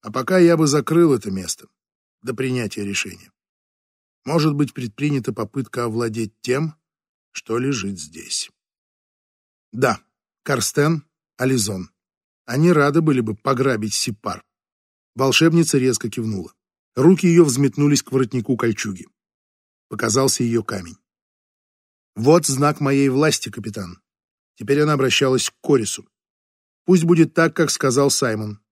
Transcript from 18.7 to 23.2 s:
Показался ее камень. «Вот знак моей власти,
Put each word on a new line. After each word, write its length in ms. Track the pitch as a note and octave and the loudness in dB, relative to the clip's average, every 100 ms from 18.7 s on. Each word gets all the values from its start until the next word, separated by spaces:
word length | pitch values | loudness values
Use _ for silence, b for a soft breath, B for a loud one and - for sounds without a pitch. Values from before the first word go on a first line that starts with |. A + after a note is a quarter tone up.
| G#2+ G#2+ F#2 - _ _ _ _ _ _ _ _ | -4 -6 -10 -14 _ _ _ _ _ _ _ _
Показался 560 | G#2+ A2+ A2 C3+ - | -6 -2 0 0 0
ее 200 | A#2+ A#2 | -2 -2
камень. 340 | G#2 G2+ E2+ D#2 _ _ _ _ _ _ _ _ _ _ _ - | -4 -10 -12 -20 _ _ _ _ _ _ _ _ _ _ _ -2
«Вот 300 | A#2+ E3+ D#3+ | 4 4 4
знак 360 | C3 D3 D3 | 0 0 0
моей 280 | C#3+ C#3 C#3 | 0 2 2
власти, 400 | C3 | 2